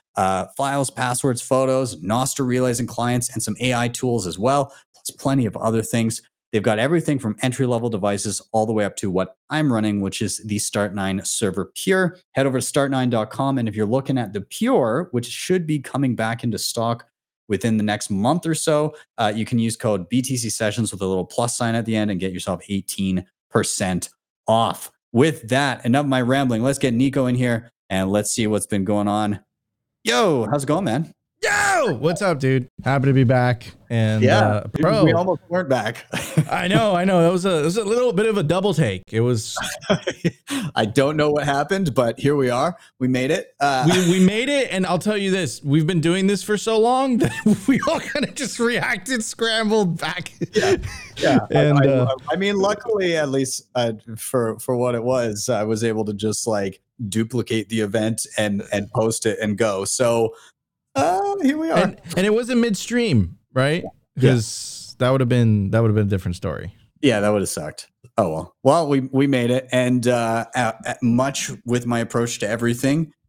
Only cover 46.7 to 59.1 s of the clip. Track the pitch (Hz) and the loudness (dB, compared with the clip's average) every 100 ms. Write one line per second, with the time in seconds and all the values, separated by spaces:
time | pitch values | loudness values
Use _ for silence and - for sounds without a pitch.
46.7 | 220 226 262 269 233 - 906 214 214 - | 2 2 2 2 2 0 0 2 2 2
47.7 | 269 - 330 - 294 233 - 247 - 233 | 2 2 -2 -4 -4 -4 -4 -8 -2 0
48.7 | 226 247 220 185 254 220 - 226 220 214 | 0 -2 -4 -4 -4 -4 -4 -2 0 2
49.7 | 220 190 165 160 180 - - - 427 381 | 2 2 0 -4 -6 -10 -8 -4 0 2
50.7 | 370 - - - - - 131 - 147 147 | 2 -2 -12 -16 -2 2 4 4 2 4
51.7 | 143 139 131 123 131 - 170 196 202 190 | 4 4 4 2 -2 -4 -2 0 2 0
52.7 | 208 - 208 180 160 147 135 131 - - | 0 -2 0 0 0 0 0 -2 -6 -6
53.7 | 123 117 113 117 107 - 131 113 107 - | -2 -2 -4 -10 -12 -4 -2 -2 -4 -4
54.7 | 123 123 120 117 127 117 104 - 110 110 | -2 0 0 0 0 0 -4 -2 -2 0
55.7 | 110 113 110 107 101 107 101 - 104 98 | 0 0 -2 -4 -4 -4 -2 -2 -2 -4
56.7 | - _ - 104 110 113 123 107 113 101 | -8 _ -12 -4 -2 -2 -2 -2 -2 -2
57.7 | 113 104 110 110 110 - - 107 101 - | -2 -2 0 -2 -4 -6 -4 -2 -2 -2
58.7 | 101 101 - 113 | -4 -2 0 0